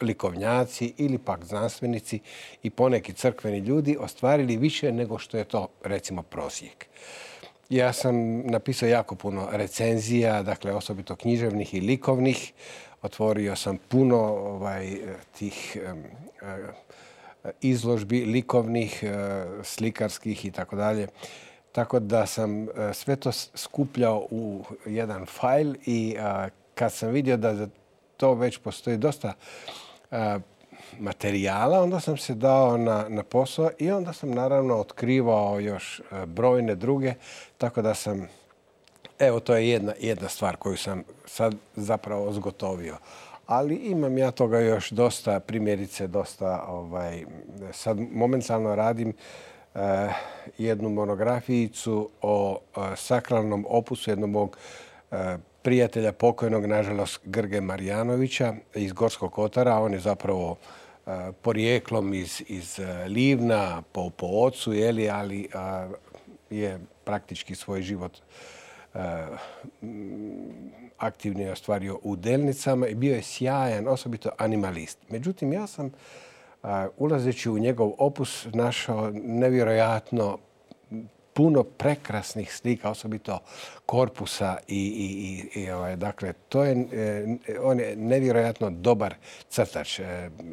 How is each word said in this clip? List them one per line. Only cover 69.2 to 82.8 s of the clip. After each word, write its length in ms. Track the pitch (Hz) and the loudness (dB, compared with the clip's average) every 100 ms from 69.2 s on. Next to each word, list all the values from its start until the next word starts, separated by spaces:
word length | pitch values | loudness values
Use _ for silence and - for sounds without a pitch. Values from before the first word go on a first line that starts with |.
| - - - - - - | -8 -12 -14 -16 -18 -16
m, 880 | 113 104 98 101 107 92 92 117 - - 123 - | -14 -12 -10 -10 -10 -10 -12 -14 -16 -18 -18 -6
aktivni 500 | 110 - 107 95 95 | -6 -4 -6 -4 -4
ostvario 500 | 92 - 101 98 98 | -6 -2 -2 -2 -6
u 140 | 104 95 | -6 -4
Delnicama 720 | 107 135 143 135 139 127 123 | 2 2 2 0 0 2 2
i 60 | |
bio 200 | 107 139 | 2 2
je 80 | 120 | 2
sjajan, 640 | - - 123 110 123 107 117 | -2 -2 0 2 2 0 0
osobito 420 | 131 123 113 110 - | 0 -2 -6 -6 -2
animalist. 600 | 110 110 95 85 80 - - | 0 2 0 -4 -8 -14 -8
Međutim, 440 | 113 165 185 139 | -6 -4 -2 -2
ja 140 | 185 202 | -2 -4
sam, 240 | - 135 - - - - - - - | -6 -8 -10 -20 -20 -20 -20 -20 -12
a, 260 | 107 98 95 - | -4 -2 -2 0
ulazeći 540 | 147 143 127 120 117 | 2 4 2 0 0
u 80 | 107 | 2
njegov 340 | 117 120 107 - | 2 4 2 4
opus, 480 | 143 143 135 - 117 | 2 2 -6 -6 -4
našao 580 | 113 120 120 - 110 110 | 0 2 0 -2 -2 -2
nevjerojatno 1200 | 107 120 117 127 127 113 113 113 110 - 120 101 92 - _ - - - 110 113 _ _ | -4 -2 4 6 6 6 6 4 2 0 0 0 -2 -12 _ -20 -20 -14 -14 -14 _ _
puno 280 | - 160 147 | 4 6 6
prekrasnih 920 | - - 139 143 - 104 - 110 95 | 4 2 0 0 -4 -6 -6 -8 -8
slika, 360 | - 120 120 | -4 0 0